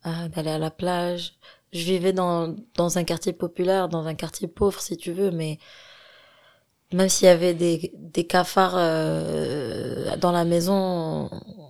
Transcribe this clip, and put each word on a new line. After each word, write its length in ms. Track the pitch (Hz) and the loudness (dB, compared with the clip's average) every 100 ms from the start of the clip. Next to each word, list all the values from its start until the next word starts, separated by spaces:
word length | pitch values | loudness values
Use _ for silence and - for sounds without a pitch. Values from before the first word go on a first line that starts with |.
| 165 | -8
euh, 220 | 165 170 | -6 -6
d'aller 220 | 160 156 | -6 -4
à 80 | 156 | -4
la 120 | 160 | -4
plage. 640 | - 180 180 175 175 170 - - - _ | -4 -4 -2 -2 -4 -8 -14 -20 -20 _
Je 100 | 175 | -6
vivais 280 | 170 185 185 | -2 2 2
dans, 420 | 185 180 170 165 170 - - | 2 2 0 -2 -6 -6 -2
dans 220 | 175 160 | 0 0
un 60 | |
quartier 280 | 165 165 - | 0 -2 -2
populaire, 560 | 175 175 - 180 190 175 | -4 -4 0 2 2 0
dans 180 | 165 160 | -2 -4
un 80 | |
quartier 320 | 156 165 - 170 | -6 -8 -8 -10
pauvre, 340 | - 202 - | 0 0 0
si 160 | - 165 | -6 -8
tu 160 | - | -6
veux, 180 | 175 196 | -2 0
mais 280 | 170 156 156 - - - - - - - _ _ _ _ _ _ | 0 -4 -6 -12 -20 -20 -20 -20 -20 -20 _ _ _ _ _ _
même 160 | 180 190 | 0 2
s'il 180 | - 190 | 6 8
y 40 | |
avait 240 | 170 180 | 8 6
des, 380 | 165 170 165 170 - | 2 2 0 -4 -10
des 300 | 170 - 170 | -6 -4 0
cafards, 500 | 180 175 - 185 180 | 2 2 4 4 4
euh, 1400 | 170 160 156 160 160 151 151 147 135 - - - - - | 2 2 0 0 -2 -2 -2 -4 -4 -4 -6 -4 -4 0
dans 140 | 180 | 2
la 120 | 175 | 2
maison 840 | 170 170 170 196 185 175 160 156 139 - - 202 147 | 2 2 2 2 0 -2 -4 -4 -6 -8 -14 -18 -20